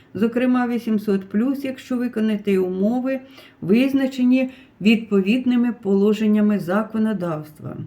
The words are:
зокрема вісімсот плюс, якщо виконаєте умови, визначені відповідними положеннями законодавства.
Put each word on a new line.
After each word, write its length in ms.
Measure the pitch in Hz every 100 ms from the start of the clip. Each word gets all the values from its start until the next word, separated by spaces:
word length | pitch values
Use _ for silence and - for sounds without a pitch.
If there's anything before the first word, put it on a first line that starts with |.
| -
зокрема 540 | 185 226 240 254 254 240
вісімсот 600 | 240 220 214 208 196 190
плюс, 360 | 208 262 277 262
якщо 320 | 262 - 247
виконаєте 640 | 247 220 220 202 202 190
умови, 600 | 180 185 208 247 262 262 - - - -
визначені 880 | 160 226 269 269 262 254 247 254 262 - - -
відповідними 920 | 196 226 - 202 190 254 247 247 240 -
положеннями 800 | 196 196 214 208 214 214 208 202
законодавства. 1160 | 160 202 214 220 220 196 175 156 151 - - -